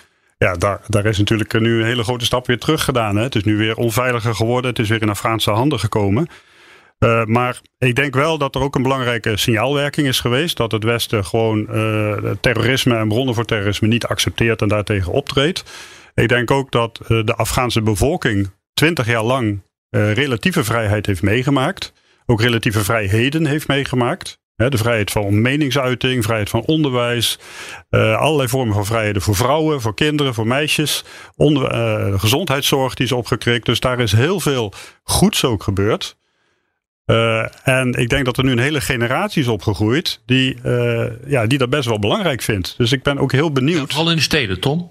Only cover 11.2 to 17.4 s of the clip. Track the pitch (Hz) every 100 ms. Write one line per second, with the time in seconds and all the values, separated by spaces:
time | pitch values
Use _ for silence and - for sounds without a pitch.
11.2 | 98 113 113 107 104 110 110 107 104 104
12.2 | 110 107 131 110 113 131 131 113 110 110
13.2 | 131 117 113 110 101 95 107 117 - 107
14.2 | - - 117 110 107 104 101 104 87 135
15.2 | - 135 151 190 - - - - - -
16.2 | 117 123 117 139 135 123 117 - - 113
17.2 | 110 113